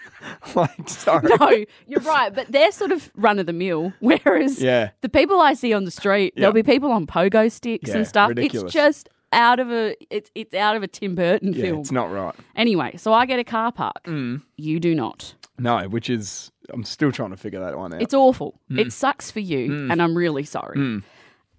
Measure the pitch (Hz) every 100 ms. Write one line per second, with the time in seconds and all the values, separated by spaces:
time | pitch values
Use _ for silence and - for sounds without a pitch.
0 | - - - - - - 165 - - -
1 | - 330 320 440 294 220 214 _ - 269
2 | 269 294 226 202 - 269 330 - 392 339
3 | - - 214 202 170 170 190 160 170 -
4 | 226 320 - 320 277 262 127 123 107 _
5 | 233 - 320 381 311 285 247 208 190 -
6 | 202 202 190 - 196 214 220 269 285 226
7 | 151 165 190 220 220 - 247 226 - 202
8 | 214 208 208 240 277 233 185 311 294 311
9 | - _ - - 240 247 247 233 220 -
10 | - 208 208 - 220 180 208 220 190 -
11 | 202 175 175 190 196 180 185 160 147 127
12 | 101 98 90 - - - 233 185 123 175
13 | 220 220 254 254 240 226 226 240 113 -
14 | - 156 123 127 - - 151 165 170 160
15 | 110 - - - - - 120 117 92 113
16 | - 120 101 - - _ - 123 107 -
17 | 151 - 107 95 107 95 92 69 92 82
18 | 220 269 262 254 147 - - 127 233 -
19 | 262 - - 220 196 139 127 147 135 170
20 | 170 165 175 143 147 - - - 135 107
21 | - _ _ _ _